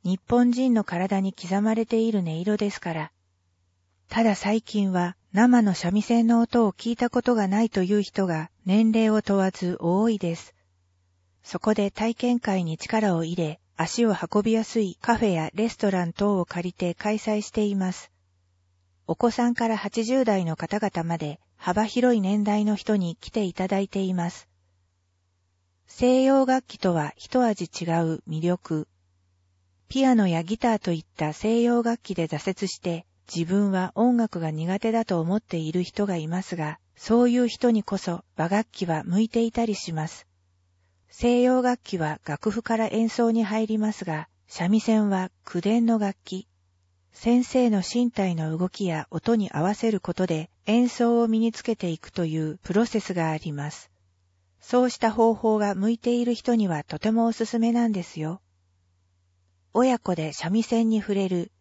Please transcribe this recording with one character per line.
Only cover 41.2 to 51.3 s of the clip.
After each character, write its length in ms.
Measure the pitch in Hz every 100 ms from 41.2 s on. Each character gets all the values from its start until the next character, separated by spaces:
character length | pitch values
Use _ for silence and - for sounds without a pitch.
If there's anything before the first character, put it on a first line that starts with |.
| 240 240
洋 180 | 247 254
楽 220 | 247 247
器 160 | - 180
は 220 | 156 151
楽 260 | - 147 214
譜 120 | 214
か 160 | - 226
ら 80 | 220
演 240 | 220 226
奏 200 | - 233
に 140 | 226
入 220 | 208 214 220
り 100 | 220
ま 160 | 214
す 140 | 214 185
が、 220 | 156 156 _ _
三 220 | - 170
味 100 | 220
線 300 | 220 214 208
は 200 | 190 185 _
口 160 | - 175
伝 240 | 196 233
の 140 | 233 226
楽 180 | 202 -
器。 240 | - 190 - _ _ _ _ _ _
先 320 | - 233 247
生 240 | 247 254 247
の 140 | 208
身 280 | 180 240 240
体 240 | - 190
の 220 | 165 156 160
動 140 | 180
き 160 | - 196
や 200 | 156 -
音 260 | 170 - 233
に 140 | 190
合 100 | 143
わ 120 | 175
せ 160 | 208 226
る 100 | 208
こ 140 | -
と 120 | 175 185
で 220 | 160 160 _
演 240 | - 226 247
奏 320 | - 233 233
を 80 |
身 100 | 233